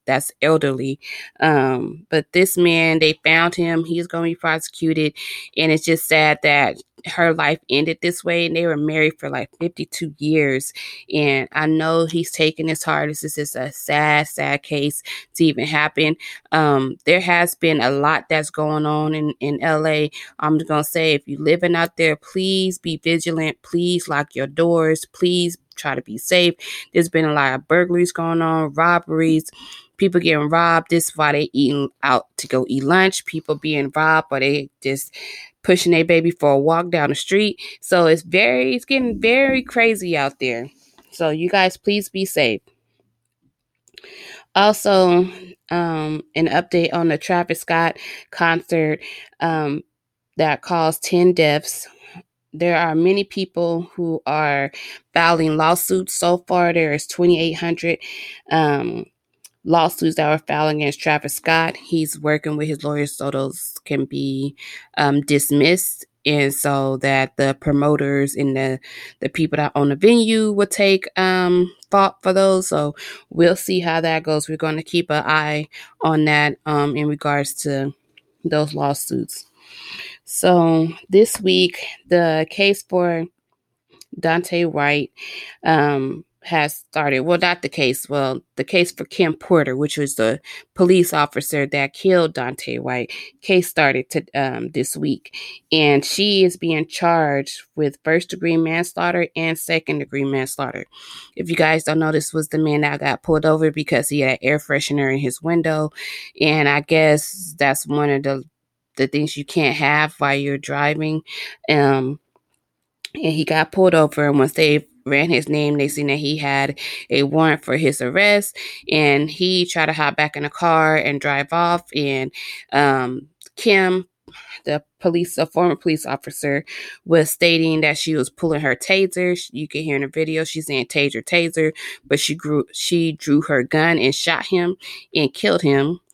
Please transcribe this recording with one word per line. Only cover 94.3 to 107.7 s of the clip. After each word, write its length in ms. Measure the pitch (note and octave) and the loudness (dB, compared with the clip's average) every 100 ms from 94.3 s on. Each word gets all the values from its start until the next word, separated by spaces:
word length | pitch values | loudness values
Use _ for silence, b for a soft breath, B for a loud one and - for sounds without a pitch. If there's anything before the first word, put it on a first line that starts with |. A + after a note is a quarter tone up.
um, 360 | C#3 C3+ A#2+ A#2+ | -4 -4 -4 -6
this 220 | D#3 C3+ | -6 -6
week. 400 | - D3 A#2 - B B B _ | -4 -6 -6 -10 B B B _
And 320 | D#3+ D3 C#3+ | 2 4 4
she 400 | - - G#3 G3 | 2 0 2 4
is 140 | F3+ F3 | 4 2
being 280 | E3 D#3 - | -4 -4 -4
charged 760 | - E3+ E3 D3 C#3 C#3 - - D#3 | -2 0 2 2 0 -4 -12 -10 -4
with 200 | D3 - | -4 -2
first-degree 540 | D#3 E3+ F3 F3+ E3+ E3 | 0 0 -2 -4 0 0
manslaughter 680 | E3 E3 F3 F3 F3 F3 E3+ | 0 -2 -4 -2 -2 0 -2
and 240 | E3 E3 D#3+ | -4 -4 -4
second-degree 640 | - D#3+ - D3 C#3+ C#3 | -2 -2 -2 -6 -4 -4
manslaughter. 600 | C#3 C3+ C3 - C3 - - B B B B | -2 -2 -4 -6 -8 -8 -14 B B B B
If 140 | - E3+ | -10 -4
you 80 | E3 | 0
guys 280 | D#3 D#3+ | 2 2
don't 140 | D#3+ D#3 | 0 0
know, 140 | D#3 | 0
this 220 | D#3 - | 0 -2
was 140 | D#3+ D3+ | -4 -2
the 100 | D#3 | 0
man 240 | D#3 D3 | 0 2
that 180 | D3 C#3+ | 0 -2
got 220 | C#3+ - | -4 -2
pulled 240 | - D#3 D#3+ | 0 2 2
over 240 | D#3 D#3 | 2 2
because 400 | D#3 - B2 - | 0 0 0 0
he 100 | C#3+ | 0
had 180 | C3 B2+ | 0 0
air 160 | C3 D3 | 0 0
freshener 520 | - C#3+ - D3 C3+ | 0 -4 -2 -2 0
in 100 | C3+ | 0
his 200 | C3 - | -2 -4
window. 520 | D#3+ E3+ D#3+ D#3 D3+ B B B B - | -2 0 0 -2 -4 B B B B -2
And 260 | D3+ D#3 C#3+ | 2 4 2
I 140 | C#3+ | 2
guess 720 | D3+ D#3+ D#3 D3+ - - F3 D#3 | 2 4 6 4 0 -12 -12 -2
that's 280 | C#3 | 0